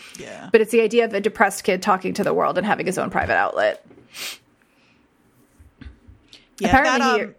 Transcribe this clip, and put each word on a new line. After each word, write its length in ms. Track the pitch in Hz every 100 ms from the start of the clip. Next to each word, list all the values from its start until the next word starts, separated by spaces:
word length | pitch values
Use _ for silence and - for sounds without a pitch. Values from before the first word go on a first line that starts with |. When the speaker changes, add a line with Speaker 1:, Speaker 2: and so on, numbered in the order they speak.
| - -
Speaker 1:
Yeah. 300 | - 101 185
Speaker 2:
But 100 | 220
it's 100 | 214
the 100 | 233
idea 220 | 220 233
of 100 | 226 202
a 40 |
depressed 440 | 208 - 202 -
kid 180 | - 185
talking 320 | 208 185 185
to 100 | 180
the 100 | 156
world 240 | 165 143 170
and 60 | 202
having 200 | - 190
his 140 | 185
own 100 | 120
private 240 | - 107 92
outlet. 480 | 95 82 104 - - - - - - - _ _ _ _ _ _ _ _ _ _ _ _ - _ - - - - _ - _ -
Speaker 1:
Yeah, 80 | -
Speaker 2:
Apparently 300 | 262 294 262
Speaker 1:
that, 180 | 269 240
Speaker 2:
he, 60 |
Speaker 1:
um, 120 | -